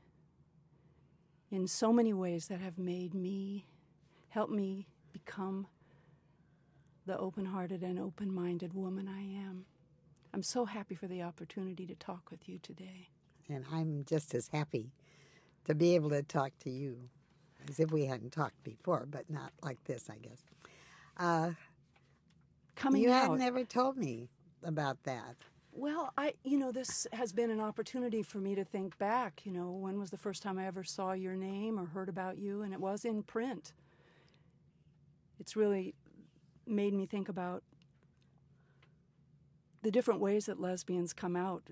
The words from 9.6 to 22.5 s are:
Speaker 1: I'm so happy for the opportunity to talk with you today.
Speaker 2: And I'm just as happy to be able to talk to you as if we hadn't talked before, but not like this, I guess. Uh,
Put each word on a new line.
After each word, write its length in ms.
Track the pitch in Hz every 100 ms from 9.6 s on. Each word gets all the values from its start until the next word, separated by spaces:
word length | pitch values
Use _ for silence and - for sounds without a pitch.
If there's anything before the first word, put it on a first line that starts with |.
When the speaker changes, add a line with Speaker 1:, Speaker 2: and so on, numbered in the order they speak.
| 185 _ - _ - - -
Speaker 1:
I'm 100 | 202
so 220 | - 247 226
happy 300 | 208 196 175
for 120 | 185
the 160 | 180
opportunity 600 | 175 160 165 - 190 165 165
to 80 | -
talk 340 | - 175 -
with 180 | - -
you 120 | 180
today. 480 | - 160 185 185 180 _ _ _ -
Speaker 2:
And 160 | 139 131
I'm 340 | 160 160 147 135
just 260 | 160 -
as 160 | 120 -
happy 420 | 151 147 123 120 - - - - - - _ -
to 100 | 151
be 200 | 170 175
able 140 | 151
to 120 | 143
talk 280 | 143 151 135 -
to 60 | 139
you 400 | 127 139 120 123 - _ _ - - 139
as 120 | 143
if 120 | 160
we 140 | 156 135
hadn't 260 | 123 120
talked 320 | 160 135 -
before, 420 | - 110 - 156 135
but 200 | 139 -
not 220 | 147 131 -
like 220 | 143 123
this, 260 | - 120 -
I 80 | 107
guess. 240 | 113 117 - - - - - - - -
Uh, 340 | 175 165 170 160 - - _ _ _ _ _ _ _